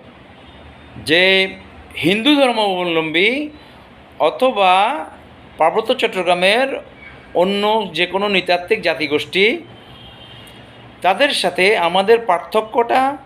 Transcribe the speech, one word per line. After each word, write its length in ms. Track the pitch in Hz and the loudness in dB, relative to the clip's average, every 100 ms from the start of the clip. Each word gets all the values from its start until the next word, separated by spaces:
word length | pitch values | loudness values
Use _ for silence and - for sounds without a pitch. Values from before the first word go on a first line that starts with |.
| - - - - - - - - - - | -20 -20 -20 -20 -20 -20 -20 -20 -20 -14
যে 440 | 110 170 185 190 190 190 - - - - | 0 2 4 2 0 -6 -20 -20 -18 -4
হিন্দু 340 | 160 214 254 285 | -2 0 2 4
ধর্মাবলম্বী 1120 | 254 220 208 180 180 160 160 165 214 277 294 - - - - - - - | 2 2 -2 -2 -2 -2 0 0 0 0 -6 -12 -20 -20 -20 -20 -20 -2
অথবা 880 | 156 - 254 208 185 185 220 311 311 - - - - - | -2 2 -2 2 2 2 0 -4 -10 -18 -20 -20 -20 -2
পার্বত্য 360 | 160 196 220 | 0 0 -2
চট্টগ্রামের 840 | 247 220 185 175 180 185 233 269 269 - - - - - | -2 -2 -2 0 2 2 2 -2 -6 -12 -20 -20 -20 -6
অন্য 560 | 160 185 202 208 220 190 | -2 0 0 0 -2 -4
যে 120 | 156 175 | -4 -4
কোনো 220 | 196 208 | -2 -2
নৃতাত্ত্বিক 540 | 190 180 175 - - | -2 0 -2 0 -2
জাতিগোষ্ঠী, 760 | 170 156 147 147 - 180 214 330 - - - - - - - - - - - - - - | -2 -4 -2 -2 -2 2 2 0 -10 -20 -20 -20 -20 -20 -20 -20 -20 -20 -20 -20 -20 -4
তাদের 260 | 175 196 277 | -2 2 0
সাথে 480 | - 185 - 190 214 | 0 -4 0 2 2
আমাদের 420 | 170 185 196 233 | 0 0 2 2
পার্থক্যটা 1000 | 226 170 - 220 214 262 233 262 269 285 | 2 -2 0 -4 -2 -4 0 0 0 -4